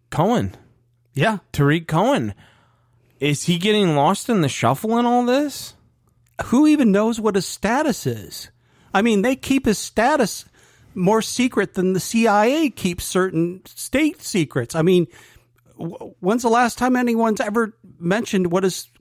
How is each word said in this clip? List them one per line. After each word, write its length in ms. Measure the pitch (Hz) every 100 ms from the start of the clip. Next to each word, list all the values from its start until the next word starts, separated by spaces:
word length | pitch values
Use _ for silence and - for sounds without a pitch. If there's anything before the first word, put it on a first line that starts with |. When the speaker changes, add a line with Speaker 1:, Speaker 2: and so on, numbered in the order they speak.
| _
Speaker 1:
Cohen. 460 | - 190 233 98 - _ _ _ _ _
Speaker 2:
Yeah. 260 | 131 208 202 -
Speaker 1:
Tarik 360 | - 143 165 160
Cohen. 460 | 156 233 254 107 - - _ _ _ _ _ _ _
Is 240 | 143 147
he 140 | - 175
getting 380 | 208 214 185
lost 340 | 147 151 202 -
in 120 | 214
the 80 | 139
shuffle 480 | - 120 135 220 233
in 80 |
all 200 | 240 247
this? 480 | 240 269 294 - - - _ _ _ _ _ -
Speaker 2:
Who 220 | - 247 302
even 240 | 302 233
knows 280 | 196 220 233
what 160 | 214
his 100 | 196
status 600 | - - 196 262 311 -
is? 440 | 131 110 87 - - _ _ _ _
I 80 | 190
mean, 200 | 233 202
they 120 | 233
keep 300 | 269 - 269
his 140 | 247 196
status 640 | - - 247 302 208 - - _ _ _ _
more 280 | - 185 220
secret 520 | - - 247 226 196
than 200 | 190 185
the 60 | 185
C 280 | - 226 226
I 180 | 202
A 240 | 226 302 294
keeps 340 | - 185 175
certain 580 | - 185 185 160 170 185
state 560 | - - - 262 311 -
secrets. 540 | - 190 143 135 117
I 60 | 165
mean, 260 | 160 180 160 - - _ _ _ _ -
w-, 360 | 165 - - -
when's 220 | 185 233
the 60 | 240
last 280 | 233 240 -
time 180 | 254
anyone's 460 | 247 240 226 226 214
ever 320 | 214 226 220 - 180 -
mentioned 520 | 170 214 - 190 175
what 120 | 185
his 240 | 190 - - _